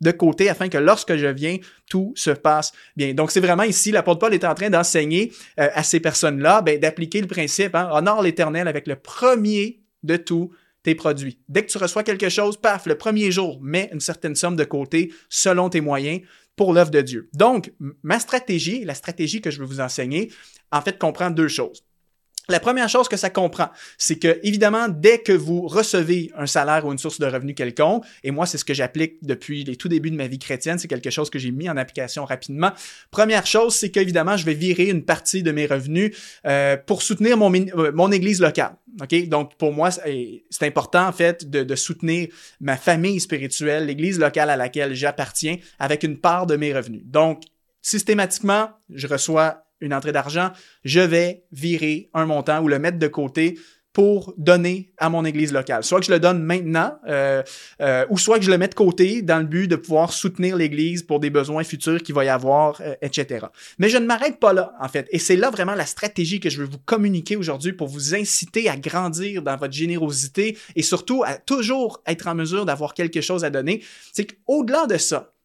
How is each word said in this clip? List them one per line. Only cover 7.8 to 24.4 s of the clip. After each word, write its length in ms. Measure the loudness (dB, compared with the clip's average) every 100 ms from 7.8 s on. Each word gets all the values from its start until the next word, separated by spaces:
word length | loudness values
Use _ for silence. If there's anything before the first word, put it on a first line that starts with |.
| 0
honore 300 | 2 2 2
l'Éternel 440 | 2 2 0 0 -2
avec 200 | -4 -6
le 100 | -8
premier 840 | -10 0 4 4 2 0 -2 -6 _ _
de 140 | -2 -2
tous 340 | 0 -2 -2 -8 _ _
tes 120 | -2
produits. 440 | 0 0 -2 -6 -12 -4
Dès 160 | -4
que 60 | -2
tu 80 | -4
reçois 240 | -2 -2
quelque 260 | -2 -2 0
chose, 280 | 0 0 0
paf, 300 | 0 0 -2
le 100 | -2
premier 340 | 0 0 0
jour, 300 | 0 -2 -4
mets 260 | -4 -2 -2
une 80 | -6
certaine 340 | -8 -6 -4
somme 220 | -2 -2 0
de 80 |
côté 480 | -2 -4 -2 -2 -2 -8 _
selon 420 | 0 2 2 2
tes 100 | 0
moyens 400 | 0 -2 -2 -6 -10 _ _ 0
pour 160 | 4
l'œuvre 180 | 6 6
de 100 | 4
Dieu. 300 | 2 -4 -10
Donc, 400 | 2 4 4 -4 -12
m-, 140 | -14 -10
ma 160 | -2 -2
stratégie, 640 | 0 -4 -2 -2 -2 -6
la 100 | -8
stratégie 460 | -10 -10 -6 -4 -4
que 100 | -6
je 100 | -8
veux 60 | -10
vous 140 | -6
enseigner, 500 | -6 -4 -4 -4 -6 -10 -20 _ _
en 100 | -2
fait, 160 | -2 -2
comprend 320 | -4 -2 -2
deux 180 | 0 0
choses. 360 | 0 -6 -8 _ _ _ _ _ -16 -2
La 100 | 0
première 300 | 0 0 2
chose 180 | 2 2
que 80 | -2
ça 140 | -2
comprend, 400 | 0 -2 -2 -6 -6 -20 -6
c'est 220 | -4 0
que, 200 | 2 2